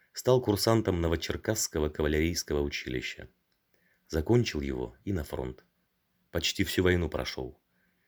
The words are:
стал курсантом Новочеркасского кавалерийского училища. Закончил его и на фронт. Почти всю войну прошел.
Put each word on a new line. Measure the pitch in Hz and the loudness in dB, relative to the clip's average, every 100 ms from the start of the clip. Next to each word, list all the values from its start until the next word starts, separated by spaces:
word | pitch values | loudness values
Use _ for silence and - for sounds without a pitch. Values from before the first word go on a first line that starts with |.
| _ | _
стал | - - 127 | -6 4 4
курсантом | 127 101 - 113 101 87 | 4 2 4 4 4 2
Новочеркасского | 82 80 - - - 110 - 82 76 | 2 0 -2 -6 -4 -4 -2 -2 -2
кавалерийского | - 76 76 80 85 - 73 | 0 0 2 2 0 -2 -2
училища. | 71 - - 64 - - - _ _ _ _ _ _ _ - | -2 -4 -6 -6 -6 -10 -16 _ _ _ _ _ _ _ -6
Закончил | 78 76 120 117 78 | -4 2 4 2 -2
его | 69 64 62 - | -4 -4 -6 -8
и | - | -6
на | 95 | -4
фронт. | 80 - 64 64 _ _ _ _ _ _ _ | -4 -6 -8 -10 _ _ _ _ _ _ _
Почти | 87 - - | -4 -2 0
всю | 98 - | -2 2
войну | 90 90 82 | 4 4 2
прошел. | - 65 - 64 - _ _ _ _ | -2 -6 -6 -10 -12 _ _ _ _